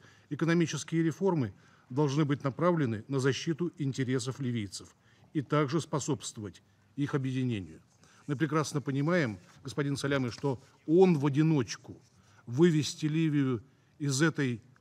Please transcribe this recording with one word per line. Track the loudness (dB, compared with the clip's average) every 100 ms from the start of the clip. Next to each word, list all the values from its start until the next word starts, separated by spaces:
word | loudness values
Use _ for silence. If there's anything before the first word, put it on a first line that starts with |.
| -20 -20 -12
экономические | -4 2 2 2 -2 -4 0
реформы | 0 0 0 0 -2 -6 -20 _ -8
должны | 0 0 2 0
быть | 0
направлены | -2 0 0 2 0 -2 -4
на | 0
защиту | 0 0 -2 -4 -4 -4
интересов | -4 -2 -2 -2 -4 -6
ливийцев | -4 -4 -6 -10 -16 _ _ _ _
и | -6
также | 0 0 2 -2
способствовать | -2 -4 -2 -4 -6 -10 -12 -12 _ _ _ -6
их | -2 -2
объединению. | -2 -2 -2 -2 -6 -14 _ _ -20 -18 -8
Мы | -2
прекрасно | 0 0 0 -4
понимаем, | -2 -2 2 2 0 -2 -12 -16
господин | -12 -4 -4 -2
Салямы, | 0 0 -2
что | -4 -4 -6 -10 _ 2
оон | 6 6 6
в | 2
одиночку | 2 2 2 0 -6 -16 -20 _ _ _ _ -6
вывести | 4 4 4 0 -4 -2
Ливию | 0 2 2 0 -2 -6 _ _ -8
из | -2 2
этой | 2 2 -2 -2 -10 _